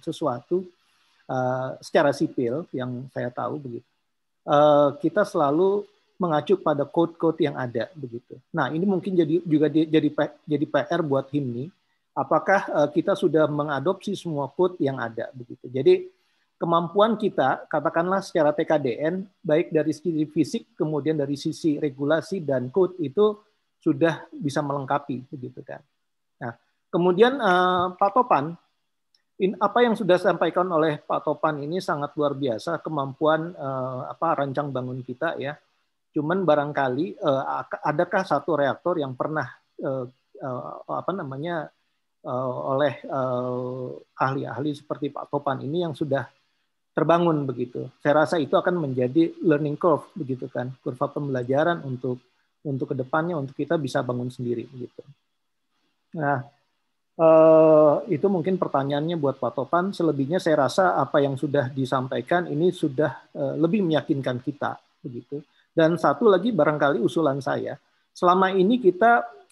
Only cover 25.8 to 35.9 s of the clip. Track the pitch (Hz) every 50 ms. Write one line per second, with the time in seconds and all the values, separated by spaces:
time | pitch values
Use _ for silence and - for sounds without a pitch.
25.8 | - _ _ _ _ _ _ _ _ _ _ _ 135 117 - _ _ _ _ _
26.8 | _ _ - 175 175 180 180 185 226 254 269 277 226 190 180 180 180 185 180 180
27.8 | 180 185 185 - 196 196 - 254 254 - 175 139 139 165 170 - _ _ _ _
28.8 | _ _ _ _ _ _ _ _ _ _ _ - 190 185 - - - 202 - 240
29.8 | 247 233 208 - 208 165 180 170 - 196 170 - 190 165 - 185 180 185 170 151
30.8 | 156 160 147 147 - - 156 143 - 156 143 - - 156 151 139 143 151 170 185
31.8 | 185 - 165 143 143 143 - 151 147 143 143 135 143 127 110 107 - 170 165 151
32.8 | - 170 156 143 139 135 131 - 156 151 160 156 160 175 180 165 143 135 135 131
33.8 | 127 131 127 127 151 147 139 - 170 165 156 139 143 139 127 143 147 143 131 127
34.8 | 127 127 127 131 123 - 123 - 160 170 143 123 127 139 151 - _ _ _ _
35.8 | _ _